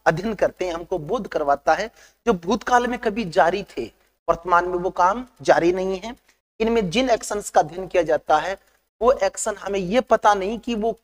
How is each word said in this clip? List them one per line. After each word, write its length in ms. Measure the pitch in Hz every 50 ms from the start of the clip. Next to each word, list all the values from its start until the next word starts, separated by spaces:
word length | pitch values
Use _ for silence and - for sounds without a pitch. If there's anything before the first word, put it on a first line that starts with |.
| -
अध्ययन 280 | 165 165 - 196 226 208
करते 320 | - 175 147 - - 185
हैं, 80 | 180 165
हमको 260 | 170 175 - 190 170
बोध 280 | 147 151 220 262 196
करवाता 460 | - - 156 151 139 143 - - 170 156
है 140 | 170 208 233 _ _ - _ _ _ -
जो 80 | 233 220
भूतकाल 540 | 170 170 175 247 226 - - 247 240 240
में 120 | 240 247 240
कभी 260 | - 226 196 233 220
जारी 380 | 165 151 185 160 170 180 202 185
थे, 220 | - - 143 117 101 _ _ _ _ _ _ - -
वर्तमान 380 | - - - 180 175 175 175
में 100 | 180 180
वो 120 | 175 180 185
काम 380 | - - 175 185 208 247 254 - _ -
जारी 320 | 139 175 147 151 165 170 180
नहीं 260 | 190 185 190 190 180
है। 160 | 190 226 262 _ _ _ _ _ _ _ _ -
इनमें 300 | 226 226 233 233 202 170
जिन 200 | 156 233 262 254
actions 400 | 226 - - - 214 208 202 -
का 120 | - 190
अध्ययन 260 | 170 143 165 185 190
किया 160 | 165 - 180 165
जाता 340 | 151 151 147 _ - 156
है 400 | 151 156 180 196 - _ _ _ _ _ _ _ -
वो 100 | 214 240
action 440 | 277 - 196 190 - - - 226 202
हमें 240 | 196 185 196 202 196
ये 220 | 180 175 214 254
पता 320 | - - 226 220 - 214 208
नहीं 260 | 196 185 202 233 214
कि 160 | - 247 240
वो 240 | 214 208 233 214 _